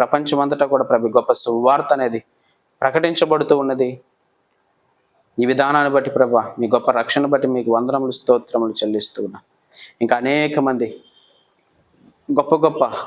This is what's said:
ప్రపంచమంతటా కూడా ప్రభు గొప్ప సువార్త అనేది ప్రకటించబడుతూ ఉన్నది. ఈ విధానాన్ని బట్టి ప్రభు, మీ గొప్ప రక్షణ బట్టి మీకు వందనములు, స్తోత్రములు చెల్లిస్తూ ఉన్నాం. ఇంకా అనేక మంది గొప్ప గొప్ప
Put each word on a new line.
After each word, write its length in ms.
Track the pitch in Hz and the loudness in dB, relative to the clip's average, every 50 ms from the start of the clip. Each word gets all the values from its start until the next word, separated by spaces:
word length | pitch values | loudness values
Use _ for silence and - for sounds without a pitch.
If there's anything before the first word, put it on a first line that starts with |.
ప్రపంచమంతటా 640 | 127 - - 147 151 147 151 139 143 143 147 143 147 135 139 | 0 0 0 -2 0 -2 0 0 0 -2 0 0 0 2 2
కూడా 100 | 131 131 - | 0 2 2
ప్రభు 200 | 131 113 117 117 110 | 0 0 0 2 2
గొప్ప 160 | - - - 120 - - | 2 2 2 0 0 0
సువార్త 460 | 123 117 113 120 127 143 143 - - 147 135 | -2 -2 2 2 2 2 2 2 0 0 0
అనేది 220 | 131 120 113 113 - _ _ _ _ _ _ _ _ _ _ _ | 0 -4 -4 -6 -10 _ _ _ _ _ _ _ _ _ _ _
ప్రకటించబడుతూ 760 | - 135 131 160 165 170 170 - 170 156 156 151 151 - 156 143 135 | -2 0 0 0 0 0 0 0 0 0 2 0 2 2 2 2 2
ఉన్నది. 260 | 135 131 131 131 123 127 127 _ _ _ _ _ _ _ _ _ _ _ _ _ _ _ _ _ _ _ _ _ _ _ _ _ _ _ - | -2 -2 -2 -2 -4 -4 -10 _ _ _ _ _ _ _ _ _ _ _ _ _ _ _ _ _ _ _ _ _ _ _ _ _ _ _ -2
ఈ 80 | 120 123 | 0 0
విధానాన్ని 400 | 131 127 139 139 147 147 143 143 139 | 2 2 2 2 2 2 2 2 2
బట్టి 160 | 139 135 143 - - | 0 0 0 0 0
ప్రభు, 200 | 127 120 120 113 107 - - - | 2 4 2 0 0 -2 -6 -6
మీ 80 | 120 107 123 | -2 0 0
గొప్ప 140 | 120 - 135 123 117 | 2 2 2 0 0
రక్షణ 260 | 117 - - 143 143 143 143 | -2 -2 -2 -2 0 2 0
బట్టి 160 | 135 135 131 127 | 0 0 0 -2
మీకు 140 | 123 117 113 117 117 | -2 0 0 0 0
వందనములు, 360 | 123 131 139 135 135 127 120 - | 0 0 -2 -2 -2 -4 -6 -4
స్తోత్రములు 540 | - - 123 117 120 - - 120 113 110 104 107 | 0 2 2 2 0 -4 -2 -2 -2 -2 -2 -4
చెల్లిస్తూ 380 | 110 107 107 104 104 - - - 104 95 | -4 -2 -2 -4 -4 -6 -8 -10 -10 -10
ఉన్నాం. 160 | 98 98 _ _ _ _ _ _ - - - - _ _ 120 | -12 -16 _ _ _ _ _ _ -20 -20 -20 -20 _ _ 0
ఇంకా 100 | 113 123 120 | 0 0 0
అనేక 360 | 120 135 143 151 151 151 147 151 135 131 | 0 0 0 0 0 0 0 0 0 0
మంది 180 | 131 120 120 107 113 - _ _ _ _ _ _ _ _ _ _ _ _ _ _ _ _ _ _ _ _ _ _ _ _ _ - 143 135 | -2 -2 -4 -6 -8 -14 _ _ _ _ _ _ _ _ _ _ _ _ _ _ _ _ _ _ _ _ _ _ _ _ _ -2 0 0
గొప్ప 140 | 139 - 165 151 156 156 | 2 2 2 2 2 0
గొప్ప 160 | 143 151 135 117 104 - - | 2 0 -2 -2 -2 -8 -12